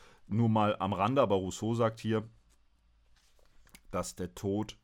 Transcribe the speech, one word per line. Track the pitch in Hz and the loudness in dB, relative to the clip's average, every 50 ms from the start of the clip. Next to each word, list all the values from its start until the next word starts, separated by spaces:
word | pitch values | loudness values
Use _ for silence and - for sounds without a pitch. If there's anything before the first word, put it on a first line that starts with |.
| - - - - - | -20 -20 -20 -20 -10
nur | - 101 113 117 113 | -4 0 2 2 4
mal | 110 110 107 104 104 - | 4 4 4 2 2 0
am | 95 98 98 | -2 -2 -2
Rande, | 90 98 110 135 139 123 | 0 0 2 4 4 4
aber | 98 98 | 4 4
Rousseau | 95 95 92 - - 107 110 117 | 2 0 -2 -6 -4 -4 -2 0
sagt | 117 117 113 113 - | 0 0 0 -2 -2
hier, | - 110 110 110 110 113 - - _ _ _ _ _ _ _ _ _ _ _ _ _ _ - - _ _ _ _ - - - - - - - - _ - - | -2 0 0 0 -2 -4 -14 -20 _ _ _ _ _ _ _ _ _ _ _ _ _ _ -20 -20 _ _ _ _ -20 -20 -20 -20 -20 -20 -20 -20 _ -8 -6
dass | 90 87 - - | -4 -4 -6 -6
der | - 90 87 - | -8 -8 -8 -8
Tod | - - 98 98 104 107 107 - - | -6 -4 -2 0 -2 -2 -4 -8 -18